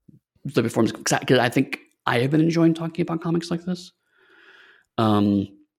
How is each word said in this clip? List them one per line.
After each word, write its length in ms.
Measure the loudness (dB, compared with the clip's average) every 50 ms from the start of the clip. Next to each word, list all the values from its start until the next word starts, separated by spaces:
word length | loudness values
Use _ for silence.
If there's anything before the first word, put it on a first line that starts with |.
| _ _ -20 -20 _ _ _ _ -10
the 180 | -4 -2 0
reforms, 300 | 0 0 2 2 0 0
'cause 220 | 0 -4 -4 -2 -2
I, 100 | -2 2
'cause 140 | 2 2
I 100 | 4 2
think 320 | 2 2 0 -2 -2 -4 -14 -14 _ _ _ -4
I 140 | -2 0 0
have 120 | 0 2
been 100 | 2 2
enjoying 320 | 2 2 2 4 4 2 2
talking 280 | 0 -4 -8 -4 -4
about 200 | -4 -4 -4 -6
comics 280 | -4 -2 -2 -2 -2 -4
like 140 | -8 -6 -6
this. 300 | -6 -8 -8 -10 -16 _ _ _ _ _ _ _ _ _ _ _ -20 -20 -20 -20 -20 -20 _ _ _ -2
Um, 500 | 0 2 2 4 4 4 2 2 0 0 -4 -8 -18 _ _ _